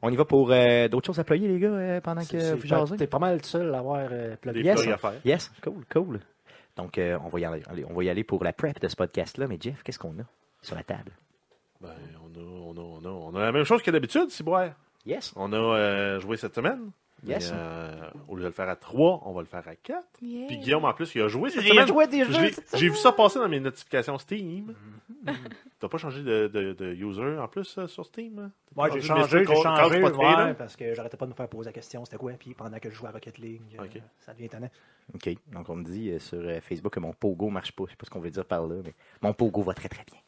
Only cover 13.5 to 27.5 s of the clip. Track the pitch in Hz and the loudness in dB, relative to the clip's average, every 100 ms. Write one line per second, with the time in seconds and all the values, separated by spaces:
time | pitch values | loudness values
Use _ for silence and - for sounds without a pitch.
13.5 | 127 147 233 202 165 131 294 359 - 156 | 2 4 4 4 2 2 2 2 -2 0
14.5 | 185 180 147 _ _ - 165 - - 98 | 2 0 -4 _ _ -8 -8 -8 -6 -2
15.5 | 107 113 110 104 101 101 98 98 113 110 | 0 2 4 4 2 0 -2 -4 -6 -6
16.5 | - 135 262 226 - _ _ 208 170 175 | -2 -2 -2 -8 -18 _ _ -8 -6 -4
17.5 | 170 165 165 165 160 80 - - 92 90 | -8 -8 -10 -12 -12 -16 -18 -14 -8 -8
18.5 | 87 95 90 - - 160 180 98 90 82 | -4 -4 -6 -6 4 4 4 -4 -10 -10
19.5 | 90 85 82 - 320 359 _ 240 240 262 | -12 -14 -18 -12 -12 -12 _ -14 -12 -10
20.5 | 285 262 156 151 113 165 - 107 120 262 | -8 0 2 2 0 -4 0 0 0 -2
21.5 | 311 202 214 262 285 311 277 254 330 330 | 0 8 8 10 8 6 6 2 4 2
22.5 | - - - - - 247 240 208 269 220 | 2 -4 2 2 6 6 8 6 6 0
23.5 | 147 135 131 - 135 120 139 - 208 185 | 0 -2 -6 -4 -2 -2 -6 -6 -8 -6
24.5 | 175 214 226 214 208 _ 254 233 269 127 | -10 -12 -16 -18 -20 _ -14 -8 -8 -10
25.5 | - - _ - 165 156 135 143 110 107 | -18 -20 _ -8 -6 -8 -8 0 2 2
26.5 | 104 95 92 92 87 104 95 127 151 117 | 0 -4 -6 -8 -6 -8 -4 -4 -4 -8